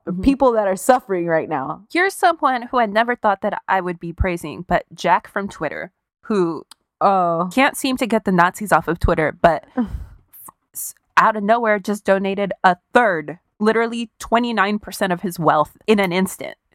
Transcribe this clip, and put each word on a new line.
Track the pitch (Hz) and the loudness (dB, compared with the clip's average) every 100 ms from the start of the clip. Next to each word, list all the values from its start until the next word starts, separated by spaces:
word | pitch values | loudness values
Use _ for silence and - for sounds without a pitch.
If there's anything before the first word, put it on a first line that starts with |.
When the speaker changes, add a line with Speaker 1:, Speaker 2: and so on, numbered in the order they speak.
| - | -10
Speaker 1:
Mm-hmm. | 180 | -2
Speaker 2:
people | 254 262 262 | 0 4 4
that | 220 202 | 4 0
are | 175 | 0
suffering | - 254 - 185 170 | 2 2 2 -4 0
right | 160 160 | 0 0
now. | 147 139 156 202 | -4 -6 -10 -6
Speaker 1:
Here's | 330 381 | -2 -2
someone | - 359 330 285 247 | 2 0 2 0 -2
who | 240 254 | -2 -2
I | 220 | 0
never | 208 240 | 0 0
thought | 240 214 196 | 0 0 0
that | 208 - - | -2 -4 -2
I | 190 | -2
would | 180 175 | -2 -6
be | 170 | -8
praising, | 170 190 170 156 110 | -2 -2 -2 -6 -10
but | 180 180 - | -2 -2 -4
Jack | 165 175 190 - | -4 0 0 0
from | 202 196 | -8 -8
Twitter, | - 156 78 170 _ _ _ | -8 -8 -8 -12 _ _ _
who | - 208 170 156 - - _ - | -4 0 0 -4 -12 -20 _ 0
Speaker 2:
Oh. | 185 190 175 165 185 | 2 4 2 0 -2
Speaker 1:
can't | 254 277 - | 0 0 0
seem | 269 254 | -4 -2
to | 220 | -2
get | 220 | -2
the | 208 | 2
Nazis | 180 175 - 208 | 2 2 0 0
off | 160 160 | 0 0
of | 170 | -2
Twitter, | - 160 151 - | 0 0 -2 2
but | 170 156 - - | 2 2 -4 -6
Speaker 2:
<sighs> | 214 - - - _ - - - _ | -6 -6 -14 -20 _ -20 -20 -20 _
Speaker 1:
s-, | - - - _ - | -14 -14 -14 _ 2
out | 196 214 | 4 2
of | |
nowhere | 202 233 226 208 | 0 2 2 0
just | 196 208 - | -2 -4 -2
donated | 196 196 196 196 - | 0 -2 -4 -4 2
a | 185 175 _ | 2 2 _
third, | 247 226 165 151 160 _ - | 2 2 0 -6 -12 _ -2
literally | 214 226 233 233 233 - | 0 0 -2 -4 -10 -12
twenty-nine | - 226 240 220 196 214 | -2 0 0 0 0 -2
percent | - - 196 | -6 -4 -2
of | 175 | -2
his | 196 175 | -6 -2
wealth | 151 151 147 _ - | 2 2 0 _ 0
in | 214 | 2
an | 185 | 2
instant | 180 190 - - - _ | 0 -2 -4 -14 -16 _